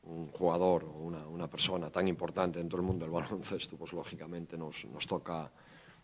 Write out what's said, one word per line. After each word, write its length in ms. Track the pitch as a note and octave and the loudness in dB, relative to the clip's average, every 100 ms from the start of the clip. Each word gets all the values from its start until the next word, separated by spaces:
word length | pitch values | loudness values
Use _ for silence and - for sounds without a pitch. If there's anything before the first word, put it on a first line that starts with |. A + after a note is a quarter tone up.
un 260 | E2 E2 D#2 | -12 -8 -8
jugador 540 | - F2+ F2 F#2 E2+ D#2+ | 2 4 6 6 6 2
o 80 | |
una, 340 | D2+ E2 E2 D#2 | -8 -6 -6 -6
una 200 | E2 E2 | -6 -4
persona 440 | - - F#2 D#2+ | 0 2 2 0
tan 160 | F2+ F#2+ | 2 4
importante 500 | E2+ E2+ F#2+ F2+ E2+ | 4 0 2 2 2
dentro 200 | E2+ F2+ | -2 2
del 100 | F#2 | 2
mundo 180 | F#2 D#2+ | 2 0
del 80 | |
baloncesto, 640 | E2+ C#2+ G2 E2 F2+ - D2+ | 0 0 -4 -4 -4 -6 -10
pues 160 | D#2+ | -8
lógicamente 640 | E2+ D#2 D#2 D#2+ E2+ E2 E2 | -6 -6 -8 -8 -8 -6 -6
nos, 280 | D#2 - - | -6 -8 -10
nos 200 | D2 - | -6 0
toca, 460 | F#2 F2+ E2 D2 - - - - - | 0 0 -4 -4 -10 -20 -20 -20 -20